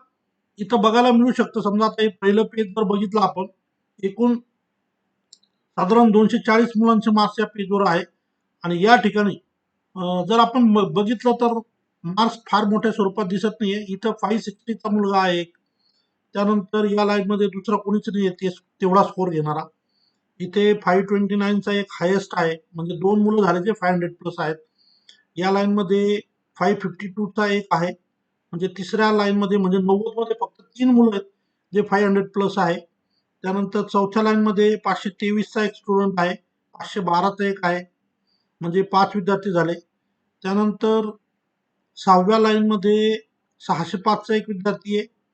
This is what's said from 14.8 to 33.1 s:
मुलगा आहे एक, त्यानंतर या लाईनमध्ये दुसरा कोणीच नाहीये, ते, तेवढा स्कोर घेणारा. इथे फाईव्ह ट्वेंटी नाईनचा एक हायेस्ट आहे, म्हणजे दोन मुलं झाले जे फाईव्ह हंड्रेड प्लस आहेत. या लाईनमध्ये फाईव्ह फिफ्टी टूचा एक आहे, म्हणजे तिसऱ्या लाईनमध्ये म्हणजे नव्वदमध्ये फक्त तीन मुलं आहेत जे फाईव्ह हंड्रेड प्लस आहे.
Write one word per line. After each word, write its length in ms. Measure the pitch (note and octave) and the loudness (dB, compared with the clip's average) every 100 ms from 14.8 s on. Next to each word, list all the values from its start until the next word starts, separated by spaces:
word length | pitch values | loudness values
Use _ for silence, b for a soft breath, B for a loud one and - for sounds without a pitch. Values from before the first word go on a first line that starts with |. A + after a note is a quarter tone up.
| - | -4
मुलगा 300 | G#3 G3 G3 | -2 0 0
आहे 200 | F#3 F3 | 0 -2
एक, 180 | E3+ _ _ _ _ _ _ _ _ | -6 _ _ _ _ _ _ _ _
त्यानंतर 520 | G3+ G3+ G#3 F#3+ G#3+ G#3 | -4 0 0 -2 -2 0
या 200 | G#3 G3+ | 0 0
लाईनमध्ये 420 | G#3 F#3+ G3+ G3+ | 0 -2 -2 -2
दुसरा 300 | F#3+ F#3+ A3+ | -4 -4 -4
कोणीच 320 | - G#3 G#3+ | -2 -4 -2
नाहीये, 220 | G3 F#3+ | -2 -2
ते, 180 | F#3 F#3 | -2 -6
तेवढा 540 | F3+ _ _ F#3+ F#3+ | -8 _ _ 2 4
स्कोर 260 | F#3+ - F3+ | 2 0 -4
घेणारा. 380 | D#3+ D3+ D3+ D#3 _ _ _ _ _ _ _ | -2 -4 -6 -8 _ _ _ _ _ _ _
इथे 340 | F3+ G3+ G#3 | -6 2 2
फाईव्ह 320 | G#3 F3+ F#3 G3 | 2 2 2 2
ट्वेंटी 300 | G3+ G3 G3+ | 0 0 0
नाईनचा 360 | G3+ G3+ G3+ | 0 -2 -2
एक 140 | G3+ G3 | -4 -4
हायेस्ट 400 | - F3 G3 G3 | -4 0 0 -2
आहे, 240 | F3 E3 E3 _ | -2 -2 -4 _
म्हणजे 220 | E3 E3+ E3 | -10 -8 -2
दोन 280 | F#3+ G#3+ | 0 2
मुलं 200 | G#3 G#3+ | 2 2
झाले 160 | F#3+ F3 | 2 2
जे 120 | G3 | -2
फाईव्ह 220 | G#3+ F3+ | -2 0
हंड्रेड 200 | F3+ F3 | 0 -4
प्लस 200 | - F3 F3 | -8 -12 -6
आहेत. 160 | D#3 D#3 _ _ b b b b b D#3+ | -6 -6 _ _ b b b b b -6
या 160 | F#3+ | -2
लाईनमध्ये 680 | G3 G3+ G3+ F#3 G3+ G3+ G#3 - _ _ - | 0 2 0 0 0 2 -2 -6 _ _ -2
फाईव्ह 200 | F3+ G3+ | 0 0
फिफ्टी 280 | F#3 - G3+ | -4 -8 -10
टूचा 400 | G#3+ G#3 - G#3 | -6 -6 -2 -2
एक 200 | G3+ G3+ | -2 -2
आहे, 200 | E3 F3 F3+ _ _ _ _ _ | -2 -2 -6 _ _ _ _ _
म्हणजे 160 | E3+ F#3 | -6 -6
तिसऱ्या 440 | F#3 F#3 G#3+ G#3+ | -6 -6 -2 0
लाईनमध्ये 460 | G#3+ G3+ G3+ G3+ G#3 | 2 0 0 0 0
म्हणजे 200 | F#3 F#3+ | 2 0
नव्वदमध्ये 580 | F#3 G3 A3+ A3 A3+ A4 | 2 0 -2 -6 -6 -6
फक्त 200 | - - | -6 -10
तीन 280 | _ A#3 B3+ | _ -2 2
मुलं 220 | A#3+ A#3 | 6 4
आहेत 120 | G3 - _ _ _ _ | 2 -6 _ _ _ _
जे 80 | G3 | -4
फाईव्ह 260 | G3+ G3 G3+ | 0 2 2
हंड्रेड 220 | G3 F#3+ | 2 0
प्लस 280 | G3+ G3 G3+ | -2 -4 0
आहे. 220 | F3 F3+ - _ _ | -2 -2 -8 _ _